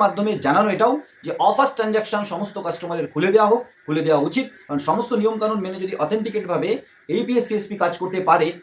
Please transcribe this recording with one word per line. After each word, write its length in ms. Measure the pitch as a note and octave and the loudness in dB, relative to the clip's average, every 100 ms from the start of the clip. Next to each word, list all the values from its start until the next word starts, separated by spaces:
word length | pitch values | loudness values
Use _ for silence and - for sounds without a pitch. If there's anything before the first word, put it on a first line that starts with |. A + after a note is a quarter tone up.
মাধ্যমে 280 | G#3 - G#3 - C#3 | 2 2 -2 -2 0
জানানো 220 | F3 G#3 F#3+ | 2 2 2
এটাও 180 | A#3 D4 - _ D3+ | 2 2 -4 _ -8
যে 60 | - G#3 | 0 2
অফার্স 220 | G#3 C4+ - | 4 2 0
ট্রানজ্যাকশন 440 | G#3+ G#3+ G#3+ G#3 G3+ | 0 0 0 -4 -4
সমস্ত 220 | F#3 G3+ G3 E3 | -6 -6 -6 -6
কাস্টমারের 420 | - E3+ E3 D3 | -6 -6 -4 -4
খুলে 160 | D3+ F#3+ G#3+ | -2 4 6
দেওয়া 140 | G#3 | 6
হোক, 100 | A#3+ - _ - | 2 -2 _ -4
খুলে 160 | D#3 D#3 | 0 2
দেওয়া 140 | D3 D#3+ | 2 2
উচিত। 180 | C4 - - - | -2 -4 -8 -6
কারণ 120 | C#3+ D#3 | -4 0
সমস্ত 220 | G3 A#3+ A3 | 0 0 0
নিয়মকানুন 380 | A3 A3 G#3+ G#3+ | 0 0 -2 -2
মেনে 140 | F#3 F#3 | -4 -6
যদি 100 | F#3+ - | -6 -2
অথেন্টিকেটভাবে 680 | D3+ G#3+ G#3+ G#3 F3+ D#3+ E3 C4+ - _ - G3 | -2 -2 -2 -4 -2 -2 0 -2 -6 _ -4 -2
এইপিএস 300 | A#3+ A#3+ - | 0 0 0
সিএসপি 280 | G#3+ G3 G3 | -2 -4 -2
কাজ 100 | F3 F3 | -2 -2
করতে 180 | F#3 F#3 F#3+ | -6 -2 2
পারে, 180 | - D#3+ F3 | 2 2 -4